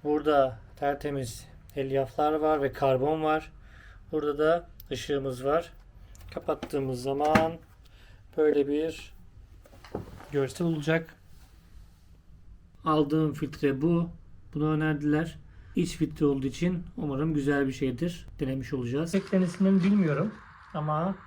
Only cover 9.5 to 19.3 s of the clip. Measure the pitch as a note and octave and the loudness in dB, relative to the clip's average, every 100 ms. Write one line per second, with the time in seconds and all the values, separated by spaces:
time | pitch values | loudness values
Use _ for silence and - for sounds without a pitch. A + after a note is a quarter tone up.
9.5 | - - - - - - - - C#3+ C3+ | -20 -20 -20 -12 -12 -12 -16 -6 -2 -2
10.5 | - E3+ D#3 D3 E3 E3 - - - - | -2 -2 0 0 0 -2 -18 -20 -20 -20
11.5 | - - - - - - - - - - | -20 -20 -20 -20 -20 -20 -20 -20 -20 -20
12.5 | - - - D3+ D#3 C#3+ D#3 D#3 B2+ C#3 | -20 -20 -8 0 2 4 2 2 0 -6
13.5 | - C#3+ C3 D#3+ E3+ E3+ - - - - | 0 0 2 2 2 0 -8 -20 -20 -10
14.5 | D3+ D#3 D3+ D#3 D3 D3 D3+ E3 - - | -2 0 2 2 0 0 0 -2 -8 -18
15.5 | - - - F3 - D3+ - D3 C3+ C3 | -20 -6 -2 -2 -2 -4 2 2 2 -2
16.5 | - E3+ F3+ - - D3+ C3+ D#3+ D3+ C#3 | -2 -2 -2 -6 -6 -4 -2 0 0 2
17.5 | C#3+ C3+ C3 C3 A#2+ F3 F3 - - C3+ | 2 0 0 -2 -2 -4 -4 -14 -6 -4
18.5 | C3+ B2 C3+ A#2+ C3+ E3+ G3 F#3+ | -4 -4 -4 -2 -2 0 -2 0